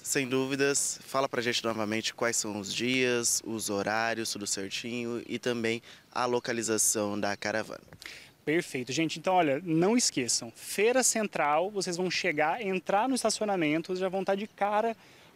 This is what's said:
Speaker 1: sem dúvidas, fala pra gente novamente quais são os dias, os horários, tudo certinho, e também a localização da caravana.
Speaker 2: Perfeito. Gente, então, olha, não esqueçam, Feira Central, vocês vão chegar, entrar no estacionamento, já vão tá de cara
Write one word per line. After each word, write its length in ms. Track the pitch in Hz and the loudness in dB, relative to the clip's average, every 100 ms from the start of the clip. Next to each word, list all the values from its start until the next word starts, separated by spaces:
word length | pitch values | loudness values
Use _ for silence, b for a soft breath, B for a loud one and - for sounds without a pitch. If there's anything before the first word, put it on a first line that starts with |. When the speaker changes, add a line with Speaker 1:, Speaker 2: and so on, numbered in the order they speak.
Speaker 1:
sem 260 | - 147 127 | -2 -2 2
dúvidas, 720 | 131 131 139 139 139 - - | 0 2 2 2 2 0 -4
fala 260 | - 135 139 | -4 -2 0
pra 140 | 131 | 0
gente 200 | 117 117 | 0 0
novamente 480 | 113 110 107 110 - | 0 0 0 0 -2
quais 240 | - 120 113 | 0 0 0
são 240 | 110 104 | -2 -4
os 140 | 98 | -4
dias, 640 | 110 120 131 127 120 117 - - | -2 0 2 2 2 2 -2 -2
os 240 | 110 104 | -6 -2
horários, 600 | 101 101 110 113 113 110 | 0 0 0 0 -2 -4
tudo 160 | 104 101 | -4 -4
certinho, 760 | - 98 - 120 120 117 120 - | -4 -4 -8 -6 -6 -4 -6 -6
e 100 | 117 | -4
também 420 | 127 120 113 117 B B B | -2 0 0 -2 B B B
a 140 | - 123 | -2 0
localização 960 | 120 - 117 110 110 - 110 104 104 | 0 0 -2 0 2 2 2 0 0
da 180 | 101 98 | -2 -2
caravana. 460 | 107 107 104 - - - B B B _ | -2 -2 -4 -10 -16 -20 B B B _
Speaker 2:
Perfeito. 480 | - 160 - 135 123 | 0 0 0 -6 -4
Gente, 280 | 131 160 170 | -2 -2 0
então, 160 | 185 185 | 2 4
olha, 260 | 156 139 | 4 2
não 320 | 180 160 185 240 | 0 2 4 4
esqueçam, 560 | - 147 120 - 117 - | 2 0 0 -2 -4 -14
Feira 480 | - - 220 254 | -8 2 4 4
Central, 680 | 233 220 202 170 147 151 190 | 2 2 0 0 2 2 2
vocês 280 | 208 180 170 | -2 -4 -2
vão 120 | 185 | -2
chegar, 560 | - 180 151 151 220 196 | 0 0 2 2 0 -2
entrar 420 | 185 - 196 254 | -2 2 2 2
no 60 | |
estacionamento, 840 | 247 220 - 214 190 151 156 165 185 | 2 0 0 0 2 2 2 0 -2
já 140 | 185 | 0
vão 140 | 190 | 0
tá 100 | 190 | 0
de 140 | 196 214 | 0 -2
cara 500 | - 202 208 226 220 B B B | -2 0 2 0 -2 B B B